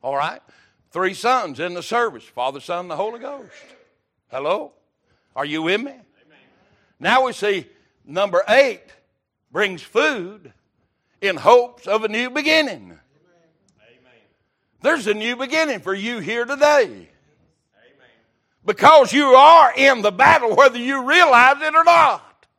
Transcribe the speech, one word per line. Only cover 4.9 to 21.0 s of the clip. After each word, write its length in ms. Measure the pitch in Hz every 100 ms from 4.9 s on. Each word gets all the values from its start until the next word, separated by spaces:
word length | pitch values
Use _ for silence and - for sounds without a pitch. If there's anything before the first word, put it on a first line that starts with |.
| _ _ _ _ -
Are 100 | 143
you 180 | 151
with 180 | 160 202
me? 120 | 277 262 _ _ _ _ _ _ _ _ _ _
Now 260 | 165 247 262
we 80 |
see 320 | - 202 196 127 _ _ _ _
number 380 | 156 202 175 196
eight 360 | 240 277 202 _ _ _ _ _ _ _
brings 300 | 143 202 165
food 720 | - 214 302 262 180 214 - _ _ _ _ _ _ _
in 160 | 196 170
hopes 500 | 156 247 240 _ -
of 160 | 214
a 40 | 214
new 220 | 214 247
beginning. 720 | 262 294 311 294 165 95 80 _ _ _ _ _ _ 95 _ 107 123 127 120 _ _ _ _ _ _
There's 240 | 254 320 208
a 60 | 214
new 200 | 220 240
beginning 440 | 269 311 320 220
for 160 | 156 196
you 240 | 214 240
here 260 | 156 233 240
today. 640 | 277 294 294 208 101 85 _ _ _ _ _ _ 98 120 _ _ _ _ _ _ _
Because 480 | - 202 269 311 247
you 120 | 233
are 500 | 285 254 285 330 269 240
in 280 | 269 254
the 80 | 208
battle, 440 | 185 277 320 240 196
whether 220 | 269 240
you 260 | 240 277